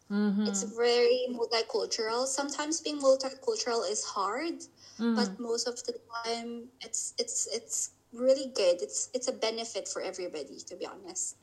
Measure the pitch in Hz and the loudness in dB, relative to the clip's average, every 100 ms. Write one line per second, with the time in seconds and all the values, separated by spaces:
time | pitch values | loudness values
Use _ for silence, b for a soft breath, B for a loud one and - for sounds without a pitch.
0 | _ 202 208 196 208 196 208 226 240 240 | _ 2 4 4 2 0 -2 2 4 6
1 | 240 254 494 494 226 226 220 214 190 - | 6 6 2 -2 0 0 0 0 0 -2
2 | 220 233 269 285 285 294 302 320 302 294 | 0 0 0 0 -2 -2 -2 -2 -4 4
3 | 269 269 262 262 - 220 - 233 180 214 | 6 6 2 -4 -2 -2 0 0 0 -2
4 | - 214 196 240 330 277 - B B B | -2 -2 0 0 -4 -6 -12 B B B
5 | 233 220 202 196 233 233 247 240 - 233 | 2 4 2 -2 -2 -2 -2 -4 -8 -8
6 | - 233 233 233 233 233 247 _ - - | -10 -8 -4 -4 -4 -8 -12 _ -8 -6
7 | - - 240 - - 226 - - - _ | -6 -6 -4 -2 -2 -4 -4 -6 -6 _
8 | _ 233 254 269 262 240 185 180 202 - | _ 2 4 4 2 4 4 4 0 -4
9 | - 254 254 220 220 220 226 196 - - | -4 -4 -4 0 -2 -2 -6 -6 -6 -6
10 | 190 185 175 151 139 - - 180 165 185 | -6 -4 -6 -6 -8 -12 -14 -10 -10 -10
11 | 185 180 - - | -10 -6 -6 -8